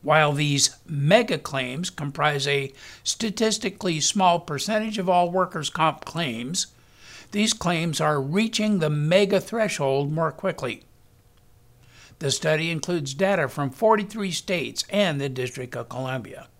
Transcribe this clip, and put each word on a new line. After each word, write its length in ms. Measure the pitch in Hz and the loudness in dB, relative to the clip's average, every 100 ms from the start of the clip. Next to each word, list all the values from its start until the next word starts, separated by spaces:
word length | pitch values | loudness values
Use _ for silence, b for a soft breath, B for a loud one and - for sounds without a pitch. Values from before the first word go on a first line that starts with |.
While 300 | 143 156 151 | 4 4 6
these 460 | 143 147 139 - - - | 2 2 2 0 -2 -8
mega 500 | 151 143 214 220 151 | -2 4 4 4 -4
claims 520 | - 135 123 131 180 | -4 -6 -4 -6 -8
comprise 580 | - 143 143 151 147 139 | -6 -8 0 0 2 0
a 240 | 139 135 B B B | -2 -2 B B B
statistically 960 | - - 226 190 220 214 208 - 185 156 | -8 -4 -4 0 0 0 -4 -4 -2 0
small 400 | 147 208 185 170 | 0 4 4 4
percentage 580 | - 147 - 220 220 208 | 0 -6 -2 -2 -2 -2
of 120 | 180 | 2
all 200 | 180 175 | 4 4
workers' 400 | 185 185 170 147 | 2 0 -2 -6
comp 360 | - 156 147 - | 2 0 0 -8
claims, 640 | 165 165 113 123 180 - B B B B B B | -4 -4 -4 -6 -6 -6 B B B B B B
these 200 | 208 220 | -2 0
claims 460 | 226 175 170 165 151 | 0 0 0 0 0
are 220 | 156 147 | 0 0
reaching 580 | 135 180 220 220 214 202 | 0 0 0 0 0 2
the 100 | 151 | 2
mega 520 | 147 151 180 202 196 | 2 4 4 4 2
threshold 720 | - 233 214 - 139 135 143 | 0 -2 -2 0 0 2 0
more 200 | 156 160 | 0 -2
quickly. 540 | - 190 156 131 117 _ _ _ _ _ _ _ - _ - B B B B | -2 -4 -4 -6 -8 _ _ _ _ _ _ _ -20 _ -20 B B B B
The 120 | 147 | -4
study 380 | - 160 156 165 | 0 0 0 0
includes 440 | 160 - 175 139 | -4 -2 -4 -4
data 360 | 135 190 190 139 | 0 2 2 0
from 220 | - 143 | -2 -4
forty-three 600 | - 220 214 202 220 196 | 0 2 2 0 -4 -4
states 540 | 165 - 180 120 - - | -4 -2 -2 -2 -6 -2
and 300 | 202 196 143 | 2 2 0
the 80 | 139 | -4
District 480 | 127 123 135 123 123 | -4 -6 -6 -10 -8
of 140 | 117 | -8
Columbia. 580 | 127 131 131 98 - - | -8 -6 -6 -8 -14 -18